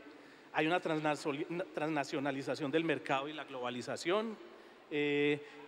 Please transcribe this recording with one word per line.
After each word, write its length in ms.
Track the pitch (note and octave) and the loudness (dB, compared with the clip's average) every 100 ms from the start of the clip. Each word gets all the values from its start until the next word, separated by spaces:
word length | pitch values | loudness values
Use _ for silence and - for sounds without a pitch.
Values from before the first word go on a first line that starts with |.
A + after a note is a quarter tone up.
| - - - - - | -18 -20 -20 -20 -4
hay 120 | - D#3 | 0 2
una 120 | F3+ | 2
transnazoli-, 640 | F3 D#3 D3+ D3 D#3+ C#3 - | 2 2 2 0 0 -2 -2
una 140 | E3+ | -4
transnacionalización 1040 | F#3 - D3+ D3+ C3+ D#3 C#3 C3+ C#3 B2+ D3 | -4 -2 0 0 0 0 0 -2 -2 -2 2
del 140 | D#3+ | 2
mercado 440 | E3 C3+ - C3+ C#3+ | 2 0 2 0 0
y 40 | |
la 100 | D#3 | -6
globalización, 920 | C#3 C3 B2 B2 A#2+ E3+ E3 G3+ A3+ G#3 - - - - - | -8 -4 -4 -2 -4 -2 2 2 2 -4 -12 -18 -20 -20 -4
eh, 560 | D3+ D3 C#3+ D3 D3 - - | 0 2 4 4 4 -2 -16